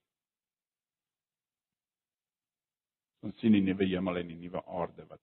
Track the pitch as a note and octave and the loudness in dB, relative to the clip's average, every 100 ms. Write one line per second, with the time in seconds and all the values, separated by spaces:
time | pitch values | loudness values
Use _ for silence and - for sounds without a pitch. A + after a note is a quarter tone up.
0 | _ _ _ _ _ _ _ _ _ _ | _ _ _ _ _ _ _ _ _ _
1 | _ _ _ _ _ _ _ _ _ _ | _ _ _ _ _ _ _ _ _ _
2 | _ _ _ _ _ _ _ _ _ _ | _ _ _ _ _ _ _ _ _ _
3 | _ _ G#2+ - A2+ G2+ F#2+ F#2+ F#2+ F2+ | _ _ -12 0 4 6 6 2 0 0
4 | F#2+ F2 F2 E2 F2 F2+ - F2+ E2 - | -2 -4 -6 -10 -10 -10 -6 -6 -6 -8
5 | D#2 D2+ | -20 -20